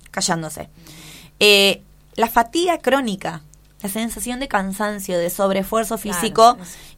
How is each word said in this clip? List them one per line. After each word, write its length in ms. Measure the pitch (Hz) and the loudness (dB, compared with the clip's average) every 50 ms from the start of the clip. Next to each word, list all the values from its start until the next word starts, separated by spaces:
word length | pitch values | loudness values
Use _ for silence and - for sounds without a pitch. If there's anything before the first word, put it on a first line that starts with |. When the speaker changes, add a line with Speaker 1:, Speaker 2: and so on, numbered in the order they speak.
| - - | -18 -10
Speaker 1:
callándose. 600 | - 190 190 - 170 165 160 156 - 170 - - - - - - - - - - - - - - _ - | -6 -4 -2 -2 -2 -2 -4 -8 -10 -12 -14 -16 -18 -20 -20 -20 -20 -20 -20 -20 -20 -20 -20 -12 _ 2
Eh, 420 | 208 208 202 202 196 196 - - - - - - _ _ - | 4 6 6 6 6 4 2 0 -6 -20 -20 -20 _ _ -4
la 140 | - 226 226 | -2 -2 2
fatiga 500 | - 240 233 233 - 330 349 349 330 320 | 2 0 0 0 0 -2 0 0 -2 0
crónica, 640 | - 247 254 277 262 220 190 196 - 160 165 160 - - - _ _ _ _ - | 0 0 0 0 0 -2 -6 -6 -8 -10 -10 -10 -16 -20 -20 _ _ _ _ -12
la 60 | - 196 | -10 -8
sensación 500 | 196 220 226 226 - 214 196 240 247 247 | -6 -6 -6 -6 -6 -8 -8 -8 -6 -8
de 80 | 277 269 | -6 -4
cansancio, 720 | - 202 190 190 190 - 208 208 208 208 196 - 180 170 | -2 -2 -2 -2 -4 -4 -4 -6 -6 -8 -6 -4 -2 -2
de 120 | 170 180 | -2 -2
sobreesfuerzo 680 | 180 - 202 196 190 196 196 - 214 226 226 - 233 214 | -2 -2 0 0 0 -2 -2 -2 -2 -4 -4 -4 -6 -8
Speaker 2:
Claro, 200 | - 208 185 175 | -6 -6 -4 -4
Speaker 1:
físico 360 | - 214 190 220 226 240 240 180 | -4 0 4 6 8 6 6 4
Speaker 2:
eso. 160 | 180 - - - - - - | -6 -18 -18 -20 -20 -20 -16